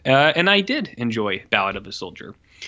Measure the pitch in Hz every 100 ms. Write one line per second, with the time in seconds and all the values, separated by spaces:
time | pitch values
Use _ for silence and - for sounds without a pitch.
0 | 131 135 151 160 185 202 196 285 208 -
1 | 120 110 104 95 - 107 98 95 - -
2 | 90 90 - - _ -